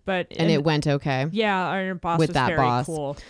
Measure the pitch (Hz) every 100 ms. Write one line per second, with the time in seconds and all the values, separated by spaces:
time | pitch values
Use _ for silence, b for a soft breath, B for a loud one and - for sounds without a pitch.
0 | - 185 170 - 165 156 147 151 151 143
1 | 151 131 143 196 214 190 175 185 190 185
2 | 180 165 160 147 127 160 127 123 135 156
3 | 143 143 B